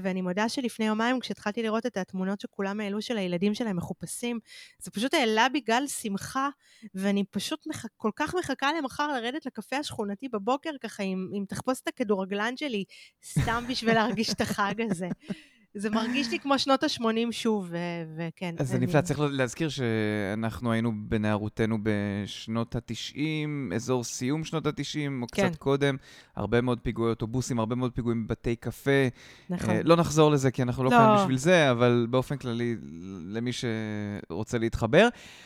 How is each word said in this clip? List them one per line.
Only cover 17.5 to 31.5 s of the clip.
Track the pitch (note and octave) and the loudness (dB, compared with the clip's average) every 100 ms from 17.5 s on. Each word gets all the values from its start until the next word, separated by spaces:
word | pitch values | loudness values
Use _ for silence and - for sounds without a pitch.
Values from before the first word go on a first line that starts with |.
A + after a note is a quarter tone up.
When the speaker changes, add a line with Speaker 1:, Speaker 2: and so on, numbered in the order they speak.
| G#3+ F3 | 0 -2
Speaker 1:
ו-, | E3+ F3 E3+ D#3+ D#3 | -4 -4 -4 -8 -6
וכן, | E3 - F3+ E3 | -8 -6 -8 -2
Speaker 2:
אז | C3+ | 0
זה | B2 | 2
Speaker 1:
אני | B2+ | 4
Speaker 2:
נפלא, | D3+ | 4
צריך | F3 C#3+ | 4 0
להזכיר | D3 C#3 B2+ - D#3+ | 0 2 0 0 -4
שאנחנו | C3+ A#2+ A2 G#2+ G#2+ G2 G#2+ A2+ A2 A#2+ | 0 0 2 0 0 -2 -2 -4 -2 0
היינו | A2+ A#2 G#2+ G#2+ | 0 0 -2 -2
בנערותנו | A2+ G#2+ G#2 G#2+ - A2 A2 | 0 2 0 -2 -2 0 0
בשנות | G#2+ G#2 G2+ G2 G2 - - A2+ A#2 B2 | 0 0 -2 -4 -6 -10 -6 -4 -4 -6
התשעים, | - A2 - - D#3 D#3 D3+ D3 B2 | -6 -10 -8 -4 -4 -2 -4 -6 -4
אזור | G#2 G#2+ B2+ | -4 -2 -2
סיום | A#2 - B2+ D#3 | -2 -6 -2 -2
שנות | D#3 D#3+ D3+ | -4 -2 -2
התשעים, | - C#3+ D3+ C#3+ C3+ | -4 -6 -4 -4 -6
או | A#2 | -6
קצת | - | 0
Speaker 1:
כן. | F#3+ D#3+ | 0 0
Speaker 2:
קודם, | C#3 C#3 C#3 C3+ - - - - | 0 2 2 0 -8 -20 -12 -6
הרבה | G#2 A#2 | 0 2
מאוד | B2 A#2 | 2 0
פיגועי | B2+ A2+ A#2 | -2 -2 0
אוטובוסים, | A2 A2 B2+ - A#2+ | 0 -2 -2 -2 -2
הרבה | A2 | 0
מאוד | B2 B2+ | -2 -2
פיגועים | A#2 A#2 A#2 G#2+ | -2 -2 -2 -4
בבתי | A2 B2+ A2+ | -4 -4 -4
קפה. | A#2+ - - C#3 C3 - - - - | -6 -4 2 4 4 0 -16 -20 -8
Speaker 1:
נכון. | F3 - | -4 0
Speaker 2:
אה, | A2 | 2
לא | D3+ E3+ | 6 6
נחזור | D3 D3+ D3+ | 6 6 6
לזה, | D3 C3 | 6 2
כי | B2+ | 2
אנחנו | B2 B2 | -2 0
לא | C3 | 4
Speaker 1:
לא. | A#3+ | 8
Speaker 2:
כאן | A3 G#3 | 8 8
בשביל | F#3+ C3 | 4 2
זה, | D3+ | 4